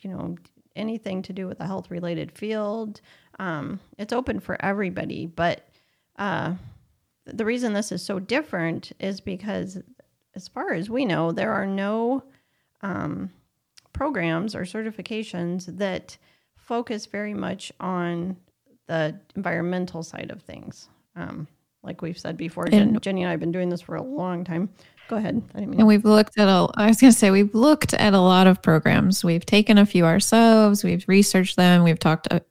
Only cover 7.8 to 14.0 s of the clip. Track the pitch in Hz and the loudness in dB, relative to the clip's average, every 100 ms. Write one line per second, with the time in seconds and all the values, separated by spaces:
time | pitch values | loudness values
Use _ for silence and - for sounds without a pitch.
7.8 | 214 185 - 190 190 254 302 185 165 - | -6 -8 -8 -8 -4 -4 -4 -4 -4 -6
8.8 | - - 196 190 - 185 208 190 185 185 | -12 -10 -10 -8 -10 -10 -8 -8 -8 -12
9.8 | - _ _ _ _ 190 - 240 370 190 | -20 _ _ _ _ -20 -16 -10 -8 -6
10.8 | 202 240 254 156 165 165 214 202 196 196 | -6 -4 -2 -2 -2 -4 -4 -4 -4 -4
11.8 | 196 220 233 262 - _ _ _ _ _ | -4 -4 -4 -6 -8 _ _ _ _ _
12.8 | 196 - 156 180 190 _ _ _ _ _ | -10 -8 -8 -8 -12 _ _ _ _ _
13.8 | _ - | _ -8